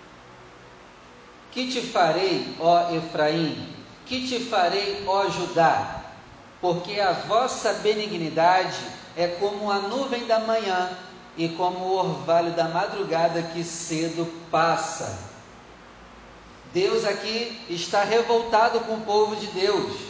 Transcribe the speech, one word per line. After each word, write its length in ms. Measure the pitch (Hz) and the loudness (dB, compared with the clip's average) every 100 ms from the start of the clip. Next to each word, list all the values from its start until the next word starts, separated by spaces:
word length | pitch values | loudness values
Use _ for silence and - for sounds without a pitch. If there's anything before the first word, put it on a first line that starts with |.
| - - - - - - - - - - - - - - - | -20 -20 -20 -20 -20 -20 -20 -20 -20 -20 -20 -20 -20 -20 -12
"Que 180 | 247 254 | -6 -4
te 120 | 240 | -4
farei, 760 | - 208 170 170 190 147 127 - | -2 2 4 4 2 0 -4 0
ó 320 | 165 175 175 | 6 6 4
Efraim? 840 | 165 160 151 151 165 156 117 110 - - - - | -2 -4 0 2 2 -2 -4 -10 -14 -18 -20 -8
Que 200 | 254 254 | -6 -2
te 140 | 240 | -4
farei, 640 | - 208 175 196 196 - 180 | -2 2 2 2 -2 -4 0
ó 240 | 196 185 | 0 0
Judá? 720 | 175 175 - - 131 - - - - - - - - | -2 -2 4 4 4 -2 -8 -12 -18 -20 -20 -20 -4
Porque 400 | 175 170 202 208 | -2 0 -2 0
a 100 | 190 | 2
vossa 640 | 165 151 220 254 - 220 | 0 2 2 2 0 -2
benignidade 1040 | - 208 214 214 170 160 151 170 185 180 - - - - 160 | 2 2 2 0 -4 -2 4 6 6 2 -4 -10 -12 -14 -2
é 100 | 175 | -2
como 420 | 175 202 202 208 | 0 -2 -2 -2
a 100 | 196 | -2
nuvem 460 | 196 254 262 240 233 | -2 -2 -2 -4 2
da 140 | 226 | 0
manhã 500 | 220 226 202 185 180 - - - - 160 | 2 0 0 0 -2 -6 -14 -18 -16 -4
e 120 | 165 | -4
como 300 | 165 180 180 | 0 -2 0
o 180 | 185 185 | 0 0
orvalho 560 | 170 139 139 170 170 | 0 -2 2 2 2
da 160 | 170 165 | 0 0
madrugada 720 | 165 156 202 160 160 170 165 | 0 -2 -4 -2 2 2 0
que 180 | 165 170 | -4 -6
cedo 640 | 170 - - 160 165 165 165 - - | -8 -8 -6 -4 -2 -4 -6 -8 -2
passa." 800 | 160 165 160 - - 107 - - - - - - - - - - - - - - - - | 0 2 0 -2 -6 -8 -10 -12 -18 -20 -20 -20 -20 -20 -20 -20 -20 -20 -20 -20 -20 -6
Deus 300 | 170 208 226 | 0 2 2
aqui 560 | 214 - 214 226 233 - - | 0 -2 -4 -4 -6 -10 -8
está 340 | 170 - 208 | -8 0 0
revoltado 760 | 202 226 233 233 233 220 233 233 | 4 2 4 2 4 4 4 2
com 120 | 220 | -2
o 80 | 220 | -6
povo 340 | 202 208 214 214 | 0 2 2 0
de 120 | 196 | -6
Deus, 500 | 180 202 185 120 - | 0 2 2 -2 -8